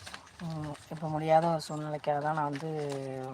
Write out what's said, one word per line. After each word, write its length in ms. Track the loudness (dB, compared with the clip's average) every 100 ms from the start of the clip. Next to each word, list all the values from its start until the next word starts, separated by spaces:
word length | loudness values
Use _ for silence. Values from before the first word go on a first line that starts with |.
| -12 -14 -16 -10
ம், 300 | -6 -6 -6 -8 -10
இப்ப 180 | -6 -2
முடியாத 380 | 0 6 8 8
ஒரு 140 | 2 0
சூழ்நிலைக்காக 500 | -4 -4 -2 0 0
தான் 160 | 2
நான் 160 | 0 0
வந்து 200 | -2 -2 -4 -4 -4 -6 -6 -8